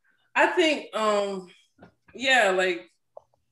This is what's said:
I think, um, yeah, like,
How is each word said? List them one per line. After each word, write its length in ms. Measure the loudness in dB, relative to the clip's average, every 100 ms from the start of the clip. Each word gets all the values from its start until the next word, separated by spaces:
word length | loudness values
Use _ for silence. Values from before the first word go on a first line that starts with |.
| _ _ _
I 120 | 0 2
think, 480 | 2 0 0 -6 -4
um, 520 | 0 0 -2 -6 -12 -20 _ _ -20 _ _
yeah, 360 | -6 0 2 2
like, 380 | 2 0 -4 -8 _ _ -20 -20 _ _